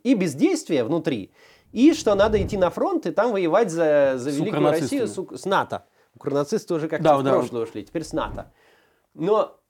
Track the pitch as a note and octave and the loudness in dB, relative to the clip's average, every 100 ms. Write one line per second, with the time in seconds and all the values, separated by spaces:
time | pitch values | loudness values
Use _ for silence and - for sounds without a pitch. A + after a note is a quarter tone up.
0 | A#3+ A#3 F3+ C3+ D#4 E4+ - D3+ A#2 E3 | -2 0 0 0 0 0 -2 -2 0 -2
1 | D#3+ A#2+ F2+ _ - _ _ G#3+ C#4+ - | -2 -4 -8 _ -20 _ _ 2 4 4
2 | - G3 G#3+ G#3 - G3+ F3 G#3 D#4+ F4+ | 2 2 2 2 -2 0 0 0 -2 -2
3 | F3+ D#3 A#3 G3+ E3+ F#3 A3 E3 D#3+ D3 | -4 -2 0 0 2 2 2 0 2 4
4 | C#3 C3 C3 C#3+ - D3 D3+ D#3+ C#3 C#4 | 2 0 -2 -2 -2 2 2 2 0 -2
5 | A3+ - - - F#3+ F#3+ A#2+ G2+ _ _ | -4 -6 -10 -8 -2 0 -2 -6 _ _
6 | _ - C#3+ C#3 C#3+ G#3+ - E3+ D#3 D#3+ | _ -12 -4 -2 -2 -4 -2 -4 -2 0
7 | D#3+ C#3 C3+ C3 A#2+ A#2 A2+ A2 G2 E3+ | 2 4 4 0 0 -6 -8 -10 -10 -10
8 | D#3 D#3 G#2+ G#2 - _ _ _ _ _ | -6 -6 -4 -8 -14 _ _ _ _ _
9 | _ - F3 G#3+ - - | _ -6 0 0 0 -6